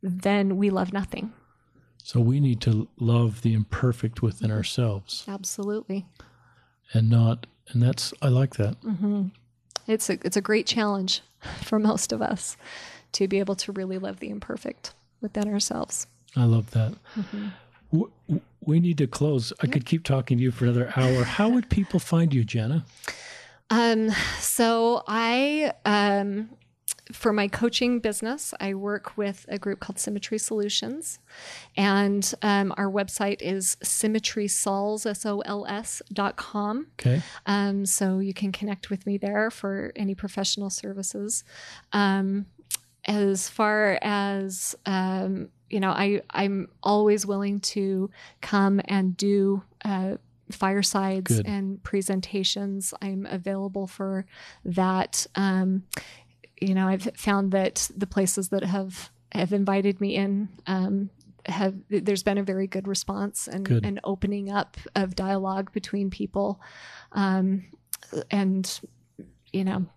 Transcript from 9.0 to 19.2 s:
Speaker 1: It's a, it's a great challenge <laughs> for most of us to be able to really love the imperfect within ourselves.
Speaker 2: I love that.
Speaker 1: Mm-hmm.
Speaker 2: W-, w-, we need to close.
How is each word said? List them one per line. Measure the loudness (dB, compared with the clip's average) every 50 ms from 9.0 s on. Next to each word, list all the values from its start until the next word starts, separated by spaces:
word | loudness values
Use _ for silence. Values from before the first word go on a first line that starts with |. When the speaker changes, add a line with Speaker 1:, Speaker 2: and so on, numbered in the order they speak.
| 0 0 0 0 -2 -4 -6 -12 _ _ _ _ _ _ -14 -12 _
Speaker 1:
It's | -2 -2 -2 0 -2
a, | -4 -2 -2
it's | -2 -2
a | -2
great | 0 2 2 2 2
challenge | 0 0 0 2 0 0 -2 -2 -2 -4 -4 -6 _ _ _ -14
<laughs> | -14 -12 -12 -4
for | 0 0 4
most | 4 4 2 2 0 -2 -2
of | -2 -2
us | -2 -2 -4 -6 -10 -12 _ -16 -18 -18 -16 -16 -18 -20 -20 _ _ -2
to | 0 0 2
be | 2 0
able | 0 0 -2
to | -4 -4 -6 -6
really | -6 -4 -4 -4 -6
love | -6 -6 -8 -8
the | -10 -10
imperfect | -8 -10 -8 -8 -8 -6 -6 -8 -10 _ _ -18 -18 _ _ _ _ _
within | -10 -6 -2 -2 -2 0 0
ourselves. | 0 0 0 -2 -4 -4 -4 -6 -8 -8 -10 _ _ _ -4 2
Speaker 2:
I | 4 6
love | 6 6 4 2 2
that. | 0 0 0 0 -2 -8 _ -10 -6
Speaker 1:
Mm-hmm. | -6 -6 -6 -6 -8 -8 -8 -10 -12 -20 _ _ _ _ -2 0
Speaker 2:
W-, | 0 0 0 _ _ _ -4
w-, | -4 -4 -4 _ _ _ -2
we | 2 4 4
need | 4 4 4 2
to | 2
close. | 0 2 0